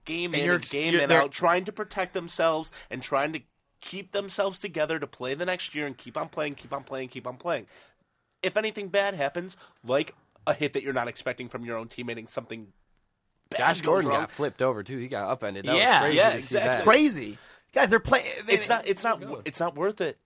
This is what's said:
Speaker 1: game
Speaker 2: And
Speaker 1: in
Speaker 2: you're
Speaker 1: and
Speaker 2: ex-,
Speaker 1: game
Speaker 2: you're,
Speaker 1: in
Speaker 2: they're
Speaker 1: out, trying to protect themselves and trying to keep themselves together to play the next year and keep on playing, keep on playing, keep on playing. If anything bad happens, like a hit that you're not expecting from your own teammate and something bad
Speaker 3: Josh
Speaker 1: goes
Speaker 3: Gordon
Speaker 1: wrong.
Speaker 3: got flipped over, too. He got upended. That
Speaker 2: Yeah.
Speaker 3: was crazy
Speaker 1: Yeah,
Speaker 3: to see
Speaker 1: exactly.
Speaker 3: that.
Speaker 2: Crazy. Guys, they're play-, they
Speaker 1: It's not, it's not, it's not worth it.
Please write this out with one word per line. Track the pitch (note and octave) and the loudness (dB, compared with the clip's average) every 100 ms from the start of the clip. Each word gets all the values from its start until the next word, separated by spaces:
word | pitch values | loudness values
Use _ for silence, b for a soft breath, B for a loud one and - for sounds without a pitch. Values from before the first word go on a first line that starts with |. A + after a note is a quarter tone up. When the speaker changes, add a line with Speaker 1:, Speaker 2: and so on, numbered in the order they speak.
Speaker 1:
game | - E3 F3 | -8 -4 -2
Speaker 2:
And | D3+ | 0
Speaker 1:
in | |
Speaker 2:
you're | D#3+ | 2
Speaker 1:
and | F3 | 2
Speaker 2:
ex-, | - | 0
Speaker 1:
game | C#3 D#3+ | -2 2
Speaker 2:
you're, | E3+ | 4
Speaker 1:
in | C#3 | 6
Speaker 2:
they're | E3 | 4
Speaker 1:
out, | C#3+ | 4
trying | - F3 F3 | 2 2 2
to | F#3 | 0
protect | G3+ G#3 G3 F3+ | -6 -6 -4 -4
themselves | F#3+ E3+ - E3 D#3 D#3+ B B | -4 -4 0 2 2 -4 B B
and | A#2+ | -10
trying | - C#3 D3 | -2 0 0
to | D#3 - _ _ _ | -4 -12 _ _ _
keep | - F#3 F#3+ | -14 -12 -6
themselves | G3+ G3+ G3 G3 F#3 | -6 -2 -2 -2 -2
together | G3+ D#3 D3+ D#3+ | -6 -2 -2 -2
to | C#3 | -6
play | - B2+ | -6 -6
the | C#3+ F3+ | -4 -2
next | F3+ - | -4 -4
year | D3 D3 | -6 -6
and | C3 | -8
keep | B2 D#3 | -10 -8
on | D#3+ | -6
playing, | - D3+ | -4 -6
keep | C#3+ B2 | -6 -8
on | C#3 | -8
playing, | C3+ C3 C3 | -6 -10 -8
keep | C3 A#2 | -10 -10
on | B2+ | -8
playing. | F3 D3 G2+ b b b _ _ _ _ | -4 -4 -6 b b b _ _ _ _
If | F3+ G#3 | -2 0
anything | G#3+ G#3+ G3 | -2 -4 -2
bad | G3 G3+ | 0 2
happens, | F#3 C#3 F3 F#3 - b _ | 0 -2 -2 -8 -12 b _
like | A#2 C3+ D#3 - _ _ - | 0 0 0 -8 _ _ -2
a | |
hit | C#3+ D3 | 0 0
that | D3 | 0
you're | C#3 | -2
not | C3 A#2+ | -2 -2
expecting | - - B2 B2 | -4 -6 -6 -8
from | B2 | -8
your | A#2 A#2 | -6 -6
own | A2+ | -8
teammate | - A#2+ A#2 | -8 -8 -8
and | A2+ | -8
something | - A#2+ A2+ G#2 _ _ _ _ _ _ _ - | -10 -8 -12 -14 _ _ _ _ _ _ _ -8
bad | - | 2
Speaker 3:
Josh | C3+ E3+ | 2 2
Speaker 1:
goes | D#3+ | 2
Speaker 3:
Gordon | F#3 D3 | 4 4
Speaker 1:
wrong. | C#3 | 0
Speaker 3:
got | A2+ | -2
flipped | - C#3+ - | -4 -4 0
over, | C3 A2 | 0 0
too. | G2+ C3+ | -6 -8
He | B2 | -6
got | A#2+ G2 | -4 -2
upended. | B2+ G#2 G2 | -2 -4 -4
That | F#2+ E3+ | 0 4
Speaker 2:
Yeah. | A#3 F3+ | 6 6
Speaker 3:
was | |
crazy | D3 D#3 | 6 6
Speaker 1:
Yeah, | G#3+ | 4
Speaker 3:
to | |
see | D#3+ | 2
Speaker 1:
exactly. | C3+ G3+ G#3 B2 | -2 0 2 4
Speaker 3:
that. | |
Speaker 2:
Crazy. | G3+ B3 D4+ E3+ G#2+ G#2 b b _ | 6 6 6 0 -8 -12 b b _
Guys, | - A3 | 2 4
they're | A3 | 4
play-, | - C4+ C4+ - G#3+ | 4 2 2 -6 2
they | |
Speaker 1:
It's | A3 G#3 | 2 4
not, | A#3 - | 2 0
it's | F#3+ | -2
not, | A#3 F3+ F#3 B2+ | 0 -2 -4 -8
it's | D3+ - | -6 -4
not | E3+ C#3+ | -4 0
worth | F#3+ G#3 | -2 -2
it. | E3 - | -4 -6